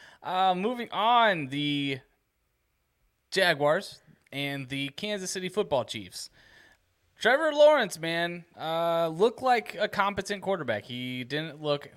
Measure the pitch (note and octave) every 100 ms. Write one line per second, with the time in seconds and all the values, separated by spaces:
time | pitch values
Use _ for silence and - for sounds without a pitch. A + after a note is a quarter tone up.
0 | - - - F#3 F#3+ F3+ G#3 B3 A3+ F3
1 | A3 A#3+ A3+ F3 C3+ C#3+ D3 C#3+ C#3 C3
2 | - _ _ _ _ _ _ _ _ _
3 | _ _ _ F#3+ F3+ D3 D3 E3+ G3+ -
4 | _ _ _ C#3 C#3+ C#3 B2+ C#3 C#3 -
5 | G#3 G#3 F#3 F#3+ F#3 G#3 G#3 C3+ A2+ A2+
6 | F#2 - - _ _ - _ _ _ _
7 | _ _ G#3 C4+ D#4+ D4 D4 D4 G3 D#3+
8 | E3 E3+ E3+ F3 E3 - D#3 E3 E3+ E3+
9 | E3 D#3+ A3+ A3+ B3+ A#3+ G#3+ F3 G#3 G#3
10 | G3 G3+ F#3+ G3+ F#3 F#3+ C3 G#2 - B2
11 | B2+ B2+ B2 D3 D#3+ D3 D3+ C#3+ -